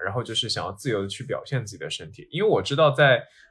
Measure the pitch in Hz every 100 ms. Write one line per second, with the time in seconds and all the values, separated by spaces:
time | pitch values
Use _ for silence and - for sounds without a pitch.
0 | 92 120 113 113 113 104 87 98 127 104
1 | 98 - 123 - - 131 101 90 - -
2 | 85 - - 165 214 113 95 143 151 135
3 | 139 120 - _ _